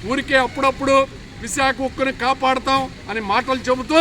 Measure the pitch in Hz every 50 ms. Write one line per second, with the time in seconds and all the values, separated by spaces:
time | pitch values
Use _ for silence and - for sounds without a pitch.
0 | - 202 254 269 262 - 277 262 254 - - 277 269 269 262 - 277 269 269 269
1 | 269 269 - - - - - - 226 233 - 285 269 269 254 - 269 254 - -
2 | 269 269 - - 233 254 269 269 277 262 262 262 - 269 269 269 262 262 - -
3 | - - 202 226 214 196 202 240 233 262 262 254 202 247 254 254 247 214 311 320